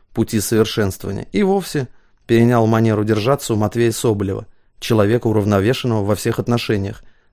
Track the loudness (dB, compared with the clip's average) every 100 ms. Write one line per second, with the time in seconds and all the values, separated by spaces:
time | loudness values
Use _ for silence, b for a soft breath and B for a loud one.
0 | b -4 -2 -2 0 0 0 0 -2 -4
1 | -8 -10 -6 -2 0 0 -2 -6 -8 -12
2 | _ _ 0 4 4 4 4 4 2 2
3 | 0 0 0 -2 -2 -2 -2 0 0 0
4 | -2 0 -2 -6 -10 -20 _ -10 -2 2
5 | 2 2 0 0 2 2 2 0 -2 -2
6 | 0 -2 -2 -4 -2 -2 -2 -2 -4 -10
7 | -18 -20 _